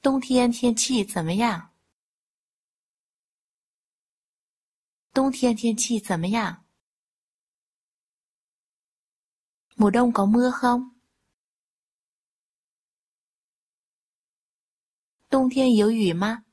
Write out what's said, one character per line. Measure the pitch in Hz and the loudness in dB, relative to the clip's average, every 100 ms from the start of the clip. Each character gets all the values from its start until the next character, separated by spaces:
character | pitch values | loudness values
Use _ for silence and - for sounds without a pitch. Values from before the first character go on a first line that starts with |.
冬 | 277 269 | 0 -2
天 | 254 254 247 | 0 0 0
天 | 233 247 | 0 -2
气 | 226 - 254 | -2 -2 -2
怎 | 202 - | -2 -6
么 | 160 | -4
样？ | 185 233 175 - _ _ _ _ _ _ _ _ _ _ _ _ _ _ _ _ _ _ _ _ _ _ _ _ _ _ _ _ _ _ _ _ _ _ | -2 -2 -4 -12 _ _ _ _ _ _ _ _ _ _ _ _ _ _ _ _ _ _ _ _ _ _ _ _ _ _ _ _ _ _ _ _ _ _
冬 | - 269 | -2 -2
天 | 262 247 | 0 0
天 | 220 233 226 | 0 -2 -2
气 | - 226 | -2 -4
怎 | - 175 | -4 -4
么 | 180 | -2
样？ | 226 196 170 _ _ _ _ _ _ _ _ _ _ _ _ _ _ _ _ _ _ _ _ _ _ _ _ _ _ _ _ _ _ _ - | -4 -4 -10 _ _ _ _ _ _ _ _ _ _ _ _ _ _ _ _ _ _ _ _ _ _ _ _ _ _ _ _ _ _ _ 0
Mùa | 208 | 2
đông | 226 247 | 4 2
có | 233 | 2
mưa | 196 226 254 | 2 2 2
không？ | 247 247 247 254 _ _ _ _ _ _ _ _ _ _ _ _ _ _ _ _ _ _ _ _ _ _ _ _ _ _ _ _ _ _ _ _ _ _ _ _ _ _ _ _ _ _ _ _ | 0 0 0 -4 _ _ _ _ _ _ _ _ _ _ _ _ _ _ _ _ _ _ _ _ _ _ _ _ _ _ _ _ _ _ _ _ _ _ _ _ _ _ _ _ _ _ _ _
冬 | 269 254 | 0 2
天 | 254 262 | 2 4
有 | 220 208 | 4 4
雨 | 226 196 | 2 0
吗？ | 170 202 233 _ | 0 -4 -6 _